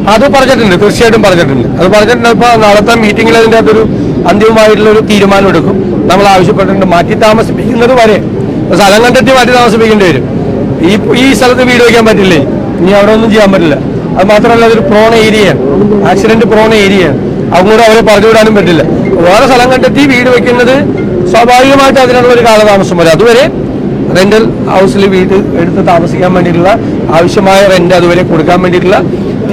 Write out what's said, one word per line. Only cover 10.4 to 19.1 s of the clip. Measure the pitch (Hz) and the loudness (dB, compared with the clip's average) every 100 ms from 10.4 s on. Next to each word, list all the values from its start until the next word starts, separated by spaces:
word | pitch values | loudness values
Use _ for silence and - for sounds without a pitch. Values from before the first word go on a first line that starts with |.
| - - - - | -6 -6 -6 -4
ഈ, | 170 208 - 240 269 | -2 -2 -2 0 0
ഈ | |
സ്ഥലത്ത് | - 247 254 | 0 0 0
വീട് | 254 240 | 0 2
വയ്ക്കാൻ | 240 233 220 | 2 2 2
പറ്റില്ലേ? | 214 190 160 135 - - - | 0 0 0 -2 -4 -6 -2
ഇനി | 180 | 0
അവിടെ | 202 202 | 2 2
ഒന്നും | 220 226 | 2 0
ചെയ്യാൻ | 214 196 | 2 2
പറ്റില്ല. | 190 165 139 131 - - - | 2 0 -2 -4 -6 -4 -2
അത് | 196 | 0
മാത്രമല്ല, | 214 233 233 226 | 2 2 2 2
അതൊരു | 220 | 0
പ്രോൺ | 190 208 220 226 | 0 0 2 2
ഏരിയയാണ്, | 220 214 190 135 - 190 208 208 170 | 0 0 0 0 -2 -2 0 0 0
ആക്സിഡന്റ് | 190 214 220 220 | 0 0 0 0
പ്രോൺ | 214 220 | 2 2
ഏരിയയാണ്. | 220 196 196 160 123 - - - 175 | 0 0 0 0 -2 -4 -6 -2 0
അതുകൊണ്ട് | 190 220 | 2 2
അവരെ | 226 226 | 2 2
പറഞ്ഞു | 220 208 220 | 2 2 2
വിടാനും | 220 220 208 | 2 2 0
പറ്റില്ല. | 175 156 - - - | 0 0 -2 -2 -2